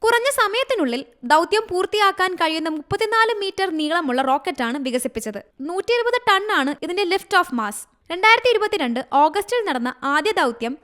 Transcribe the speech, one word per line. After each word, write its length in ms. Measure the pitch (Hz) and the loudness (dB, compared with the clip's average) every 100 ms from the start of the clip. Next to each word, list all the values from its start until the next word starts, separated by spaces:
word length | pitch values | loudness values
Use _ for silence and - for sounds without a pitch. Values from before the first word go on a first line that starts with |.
കുറഞ്ഞ 260 | 440 480 523 | 2 4 2
സമയത്തിനുള്ളിൽ 760 | 554 415 453 523 466 269 240 - _ | 0 0 0 -2 0 0 -2 -8 _
ദൗത്യം 380 | 240 311 330 427 453 | 2 2 4 0 0
പൂർത്തിയാക്കാൻ 640 | 359 381 415 403 381 370 | -2 -2 2 2 2 -2
കഴിയുന്ന 340 | 359 330 320 320 | 0 0 0 -4
മുപ്പത്തിനാല് 680 | 311 - 403 440 453 453 440 | -6 -4 -2 0 2 2 0
മീറ്റർ 300 | 392 381 381 | -4 -2 -2
നീളമുള്ള 520 | 320 302 339 302 247 | -2 -2 0 0 -2
റോക്കറ്റാണ് 560 | 269 285 - 285 233 285 | 0 0 -2 -4 -4 -4
വികസിപ്പിച്ചത്. 640 | 262 247 247 226 220 208 - - | -4 -4 -4 -6 -8 -10 -14 -12
നൂറ്റിയിരുപത് 580 | 285 370 381 480 480 494 480 | -10 -6 -2 0 2 0 2
ടണ്ണാണ് 460 | 381 427 359 269 294 | 0 2 0 0 -4
ഇതിന്റെ 220 | 320 359 | -6 -4
ലിഫ്റ്റ് 320 | 370 381 - 381 | -2 -2 0 0
ഓഫ് 180 | 349 | 0
മാസ്. 280 | 240 214 - - _ _ | -4 -4 -8 -16 _ _
രണ്ടായിരത്തി 380 | 349 427 466 494 | 0 4 4 4
ഇരുപത്തിരണ്ട് 500 | 453 415 403 254 233 - | 2 0 -2 -2 -4 0
ഓഗസ്റ്റിൽ 520 | 277 311 359 403 494 | 4 4 2 -2 -2
നടന്ന 300 | 403 262 240 - | 0 -2 -4 -6
ആദ്യ 280 | 277 294 359 | -2 0 0
ദൗത്യം 480 | 381 277 233 226 277 | 0 0 -2 -8 -8